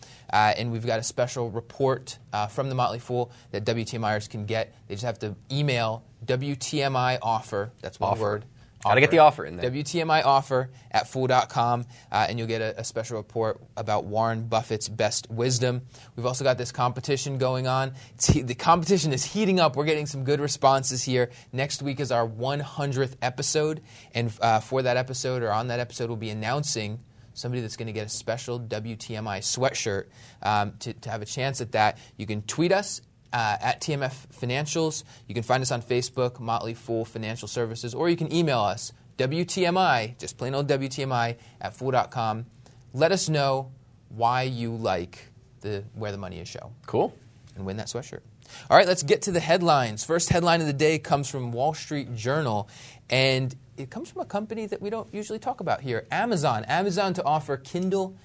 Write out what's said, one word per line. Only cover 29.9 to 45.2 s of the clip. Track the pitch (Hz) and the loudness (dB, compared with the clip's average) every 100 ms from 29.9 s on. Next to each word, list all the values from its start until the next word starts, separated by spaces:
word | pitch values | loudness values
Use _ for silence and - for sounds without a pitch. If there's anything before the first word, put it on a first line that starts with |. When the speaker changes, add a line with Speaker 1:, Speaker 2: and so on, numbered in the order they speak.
| 98 - - - - | -2 -6 -16 -20 -6
Speaker 1:
Um, | 101 104 104 101 | 0 2 2 -4
to, | 120 | -10
to | - 110 | -10 -8
have | 110 | -8
a | 104 | -8
chance | 135 135 135 | -4 -4 -4
at | 113 | -2
that, | 110 107 - - - | 4 4 2 -14 -12
you | 110 | -6
can | 107 | -6
tweet | 104 - 175 | -4 0 2
us, | 190 202 - - _ _ | 2 0 -8 -12 _ _
uh, | 120 110 104 | 0 0 0
at | 123 - | 0 -2
T | - | -2
M | 143 | -2
F | 131 127 - - | -2 -6 -18 -8
Financials. | 120 131 151 170 160 - - - - | -2 -2 -2 0 -2 -2 -12 -20 -8
You | |
can | 117 | -6
find | 110 131 | 0 0
us | 127 | 2
on | 123 | -2
Facebook, | - 123 120 - 123 123 | 0 0 0 -2 -2 -2
Motley | 113 113 113 | -2 -2 -2
Fool | 113 - 113 | -8 -4 -4
Financial | 113 113 110 117 107 | -4 -6 -8 -8 -6
Services, | 123 113 113 120 | -4 -4 -4 -8
or | 110 170 | -2 0
you | 170 | 2
can | 160 | 0
email | 165 160 123 | 2 4 4
us, | 101 101 - - - - | 2 -2 -8 -14 -20 -2
W | 127 160 | -2 0
T | 175 190 170 | -2 0 2
M | 185 | 4
I, | 180 123 110 127 | 4 4 0 -6
just | 80 - | -12 -6
plain | 127 | -4
old | 139 143 | -2 2
W | 139 135 | 2 0
T | 131 | -4
M | 135 | -2
I, | 123 117 117 - - | 0 0 -2 -12 -10
at | 92 - | -10 -6
fool | 131 | 0
dot | 127 - | 2 0
com. | 127 113 110 117 - - - - | -2 -2 -2 -8 -16 -20 -20 -12
Let | 127 165 | 2 2
us | 190 - | 4 2
know | 147 139 135 131 - - - - | 2 2 0 -4 -16 -20 -20 -18
why | 110 117 127 | 0 2 2
you | 131 120 117 | 0 -2 -4
like | 113 110 92 87 - | -2 0 0 -2 -12